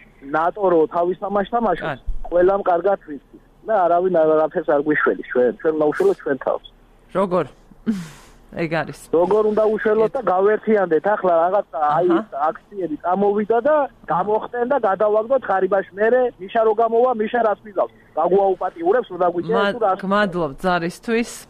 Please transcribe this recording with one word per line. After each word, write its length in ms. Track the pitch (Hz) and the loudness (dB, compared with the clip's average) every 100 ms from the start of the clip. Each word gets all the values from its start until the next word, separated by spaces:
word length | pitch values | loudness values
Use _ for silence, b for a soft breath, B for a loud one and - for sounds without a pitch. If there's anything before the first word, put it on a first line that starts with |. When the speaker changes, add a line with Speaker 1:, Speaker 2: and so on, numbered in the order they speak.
| - _ | -4 _
Speaker 1:
ნატო 400 | 139 156 175 214 | -6 -2 -2 0
რო 160 | 190 165 | 2 2
თავის 340 | 151 175 175 180 | 2 0 -2 -4
თამაშს 320 | 196 202 190 | -4 -4 -2
თამაშობს, 500 | 233 214 165 160 131 | -2 -2 -2 -6 -8
Speaker 2:
კი. 60 | - - | -6 -6
Speaker 1:
ყველამ 380 | - 175 185 196 | -2 2 2 2
კარგად 360 | 185 170 190 196 | 0 0 0 -2
ვიცი. 380 | - 139 _ - _ _ | -6 -16 _ -20 _ _
და 140 | - 214 | -2 0
არავინ 380 | 170 175 185 170 | 2 2 2 2
არაფერს 520 | 156 156 156 180 165 | 4 4 2 -2 0
არ 140 | 143 | 0
გვიშველი 400 | 151 151 - 95 | 2 0 0 -2
ჩვენ, 300 | - 123 123 | -2 0 0
ჩვენ 180 | 101 160 | 0 -2
უნდა 120 | 156 151 | 0 0
უშველოთ 300 | 147 196 180 | 2 0 0
ჩვენ 220 | 151 135 | -4 -4
თავს. 280 | - - - _ _ _ _ | -4 -6 -8 _ _ _ _
Speaker 2:
როგორ? 340 | 175 196 180 139 - - - - | -4 0 -2 -4 -10 -20 -10 -6
<laughs> 760 | 196 160 143 - - - - | -6 -8 -18 -20 -20 -14 -8
ეგ 60 | 165 | -4
არის. 260 | 160 143 - - | -4 -6 -10 -2
Speaker 1:
როგორ 340 | 160 180 214 | 0 2 2
უნდა 200 | 214 214 | 2 2
უშველოთ 480 | 214 214 220 214 220 | 0 0 0 2 0
და 100 | 269 | -2
გავერთიანდეთ 840 | 202 185 202 214 214 208 180 156 | -2 2 2 2 2 0 2 0
ახლა 300 | 196 208 185 | 0 0 2
რაღაცა, 440 | 165 175 202 - 165 | 2 2 0 -2 -2
აი, 240 | 151 156 175 | 0 2 2
Speaker 2:
აჰა. 80 | 170 | 0
Speaker 1:
ეს 120 | - 139 | -2 -4
აქციები 580 | 156 160 - 202 165 147 | -4 -4 -10 -8 -8 -4
წამოვიდა 600 | 175 190 202 202 202 233 | -2 0 0 0 0 0
და 160 | 262 302 269 _ | 2 2 0 _
გამოხდნენ 640 | - 160 196 214 - 240 240 | -6 -4 -2 -2 -4 -4 -2
და 100 | 277 | 0
გადავაგდოთ 640 | 214 190 214 214 226 269 | 0 0 2 0 0 -2
ხარიბაში. 460 | - 190 190 196 190 | 0 -2 0 0 -2
მერე 280 | 190 226 254 247 | -2 2 2 0
მიშა 280 | - 190 233 | -4 -4 0
რო 100 | 220 | 2
გამოვა, 360 | 214 226 226 254 | 2 2 2 2
მიშა 280 | 233 214 240 | 0 -2 0
რას 180 | 220 202 | 0 -2
მიზავს? 320 | 214 180 120 - - | -6 -4 -4 -6 -10
გაგვაუპატიურებს, 1000 | 151 175 196 196 185 185 170 170 247 - | -2 2 2 2 0 -6 -4 0 0 -2
რო 100 | 175 | -2
დაგვიჭერებს, 460 | 175 175 165 190 | -2 -2 -2 0
Speaker 2:
მა-, 100 | 202 | 0
Speaker 1:
თუ 60 | 226 | 0
რას? 180 | 202 190 | 0 0
Speaker 2:
გმადლობთ 600 | 190 202 208 175 151 135 | 0 0 0 -2 -6 -4
ზარისთვის. 720 | 185 180 170 - - 226 226 - | -2 0 -2 -6 -4 -2 -4 -10